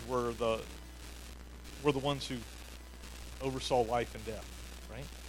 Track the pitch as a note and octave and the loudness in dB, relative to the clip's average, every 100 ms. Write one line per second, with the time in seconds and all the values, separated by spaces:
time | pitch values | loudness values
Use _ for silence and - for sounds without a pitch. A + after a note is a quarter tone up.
0 | A2+ B2+ A#2+ A2+ A#2 A2 - - - - | 2 4 4 4 4 4 0 -8 -12 -12
1 | - - - - - - - - C#3+ C3+ | -12 -10 -10 -10 -12 -12 -10 2 4 4
2 | C#3 C#3 - B2+ G#2+ - - - - - | 4 2 0 -4 -4 -10 -10 -12 -12 -12
3 | - - - - C3+ C3 - C3 A2+ A#2+ | -12 -10 -10 -2 0 0 6 6 8 4
4 | A2+ A#2 A2 G#2 - - - - - A2+ | 2 -2 -4 -4 -6 -8 -8 -8 -8 -8
5 | C#3+ - | -8 -8